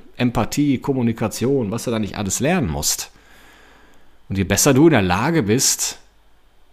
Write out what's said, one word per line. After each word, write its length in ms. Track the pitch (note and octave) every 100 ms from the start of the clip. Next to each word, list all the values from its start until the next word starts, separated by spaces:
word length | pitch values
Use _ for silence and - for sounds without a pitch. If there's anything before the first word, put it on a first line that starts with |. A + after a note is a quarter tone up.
| - -
Empathie, 600 | B2 A#2 G#2 - D3 B2
Kommunikation, 920 | - C3 A#2 A2+ A2 - A#2 C#3 G#2+
was 140 | A2+ -
du 60 |
da 60 | A2+
nicht 200 | G2+ -
alles 240 | G2 -
lernen 280 | C3+ F#3 A2
musst. 400 | C#2+ D2 - - - - - - - - - - - - - -
Und 100 | F#2+
je 60 |
besser 300 | F2+ G2 D3+
du 140 | C3 E3
in 40 |
der 100 | C3+
Lage 420 | F#2+ F2+ C3 E3
bist, 540 | G2+ A#2 - - - - - _ _ - _ _ -